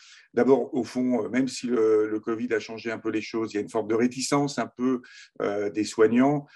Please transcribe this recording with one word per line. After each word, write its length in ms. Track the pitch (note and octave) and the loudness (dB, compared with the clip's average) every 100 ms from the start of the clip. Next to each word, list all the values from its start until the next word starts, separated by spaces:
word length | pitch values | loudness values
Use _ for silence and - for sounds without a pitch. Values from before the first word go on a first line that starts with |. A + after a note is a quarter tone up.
| - - _ | -20 -20 _
D'abord, 400 | - A#2+ C3 A#2 | 0 4 4 2
au 100 | C#3 | -4
fond, 400 | A2 B2+ B2+ A#2+ | -4 -2 0 0
euh, 40 | G2 | -2
même 180 | A#2+ C3 | -2 -2
si 180 | - B2 | -4 -2
le, 400 | A#2+ A2 G#2+ G#2+ | 2 4 4 2
le 140 | G#2+ | -2
covid 320 | A2+ A2+ A#2+ | -4 -4 -2
a 80 | A2 | -4
changé 300 | G#2 A2+ A2+ | -4 -10 -8
un 80 | A2 | -6
peu 120 | A2+ | -4
les 120 | G#2+ | -4
choses, 300 | G#2 A2+ A2 | -4 -4 -4
il 40 | G#2 | -4
y 20 | |
a 40 | |
une 80 | F#2 | -4
forme 180 | A2+ G#2 | -4 0
de 60 | |
réticence 640 | A2 B2 B2+ B2+ C#3+ C#3+ C3 | 2 0 0 -2 0 0 -4
un 80 | A2+ | -8
peu, 340 | - B2+ B2 - - - - | -4 -2 -2 -4 -20 -16 -6
euh, 300 | G#2 G2+ G2+ | -4 -2 -4
des 140 | G#2+ | -2
soignants. 640 | G#2+ - A2 A#2+ C3+ D3 D3 | -2 4 4 6 4 2 -4